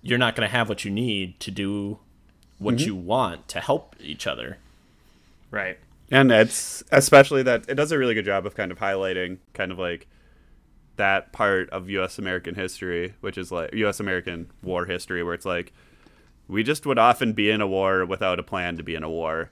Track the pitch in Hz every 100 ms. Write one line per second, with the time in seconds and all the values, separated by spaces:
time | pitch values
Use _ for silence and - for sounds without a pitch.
0 | - 120 120 113 107 123 110 101 104 101
1 | 123 104 95 - - 98 98 101 101 107
2 | _ _ _ _ - _ 101 120 135 95
3 | 87 120 113 82 - 85 - 143 - -
4 | 71 76 - 64 60 - - _ _ _
5 | _ _ _ _ - 104 95 - - -
6 | - 131 135 110 110 - - - - 143
7 | 135 143 139 139 127 117 - 139 151 147
8 | 127 110 98 98 95 - 95 90 98 98
9 | 95 90 90 92 _ - 92 90 90 85
10 | - _ _ - - - _ - _ -
11 | 98 98 - - 104 95 90 95 92 98
12 | 92 - 98 92 85 87 92 - 92 85
13 | 87 101 104 92 90 87 80 110 104 101
14 | 101 90 87 85 87 - 92 90 90 90
15 | - 90 87 85 98 87 87 _ _ _
16 | - _ _ _ - 98 113 147 143 123
17 | 117 120 120 104 104 107 101 95 95 95
18 | 90 92 95 90 85 95 87 85 80 82
19 | 78 82 82 80 82